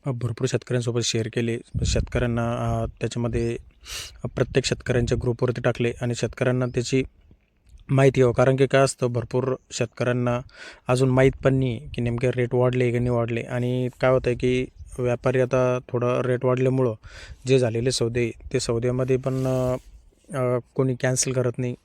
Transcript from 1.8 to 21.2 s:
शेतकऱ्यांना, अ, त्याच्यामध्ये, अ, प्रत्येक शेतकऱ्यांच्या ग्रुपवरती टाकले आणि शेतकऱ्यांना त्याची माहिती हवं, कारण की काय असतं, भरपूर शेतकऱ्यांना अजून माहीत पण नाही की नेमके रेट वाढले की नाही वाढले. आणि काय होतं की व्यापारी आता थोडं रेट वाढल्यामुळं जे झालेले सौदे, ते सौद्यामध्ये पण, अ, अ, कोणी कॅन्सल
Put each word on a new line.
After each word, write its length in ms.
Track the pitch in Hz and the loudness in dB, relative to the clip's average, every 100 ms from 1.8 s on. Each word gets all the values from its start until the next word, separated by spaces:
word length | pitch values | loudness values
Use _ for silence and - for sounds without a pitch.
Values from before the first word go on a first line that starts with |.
| - | 0
शेतकऱ्यांना, 680 | - - 123 123 117 117 | 0 0 0 0 0 -2
अ, 320 | 120 117 113 113 - | -2 -2 -2 -4 -4
त्याच्यामध्ये, 560 | 117 120 120 117 117 120 - _ - - - - | -6 -4 -2 -2 -2 -4 -10 _ -16 -14 -14 -12
अ, 40 | - | -8
प्रत्येक 380 | - 131 - 127 | -2 0 0 0
शेतकऱ्यांच्या 520 | - - 123 117 117 | -4 0 0 2 0
ग्रुपवरती 400 | 120 117 123 123 | 0 -2 -2 0
टाकले 320 | 123 117 117 - | -2 0 -2 -2
आणि 140 | 123 120 | -4 -2
शेतकऱ्यांना 500 | 113 - 127 127 123 | -4 -2 0 0 -2
त्याची 380 | 123 117 131 135 _ _ - _ _ _ - - | -2 0 0 -2 _ _ -20 _ _ _ -20 -2
माहिती 320 | 135 135 131 | 4 4 6
हवं, 100 | 127 | 2
कारण 240 | 117 127 131 | 4 2 4
की 120 | 135 | 4
काय 140 | 135 | 4
असतं, 260 | 135 - 127 | 2 2 -2
भरपूर 480 | 120 113 127 131 127 _ | -2 -2 -2 -2 -6 _
शेतकऱ्यांना 680 | - 120 - 123 123 123 120 127 - - - - | -6 -6 -2 -2 0 0 -2 -4 -18 -20 -18 -2
अजून 220 | 127 135 | 2 4
माहीत 220 | 127 131 - | 6 4 4
पण 100 | 139 | 0
नाही 360 | 131 131 113 - - | 2 0 -4 -8 -4
की 60 | |
नेमके 300 | 120 120 127 | -2 0 -2
रेट 220 | 123 120 | 0 0
वाढले 380 | 123 127 127 123 | 2 2 2 0
की 60 | 120 | 0
नाही 120 | 123 | 0
वाढले. 320 | 123 117 113 | 0 0 -4
आणि 480 | - 123 123 127 127 - | -4 -4 -2 -2 -4 0
काय 100 | 131 | 2
होतं 220 | 131 127 | 2 2
की 320 | 120 127 127 127 - - - | 0 0 0 -2 -10 -18 -4
व्यापारी 400 | 123 120 135 127 | -2 0 0 2
आता 400 | 127 131 127 123 - | 2 2 2 0 -4
थोडं 320 | 123 120 127 | -2 0 0
रेट 240 | 127 123 127 | 0 0 0
वाढल्यामुळं 480 | 127 131 131 127 110 - - - - 127 | 2 2 2 0 -2 -12 -20 -20 -12 2
जे 120 | 131 | 2
झालेले 320 | 123 113 127 | 4 0 -2
सौदे, 400 | 127 117 120 117 - - | 0 -2 0 -2 -4 -4
ते 60 | 127 | -4
सौद्यामध्ये 580 | - 117 123 123 127 131 | -2 -2 0 -2 0 0
पण, 280 | 135 131 131 | 0 -2 -2
अ, 300 | 131 127 127 - - - _ _ 156 | 0 0 -2 -8 -20 -20 _ _ -4
अ, 220 | 127 127 - - | -2 -2 -4 -2
कोणी 200 | 131 123 | 0 0
कॅन्सल 320 | 131 127 | -2 0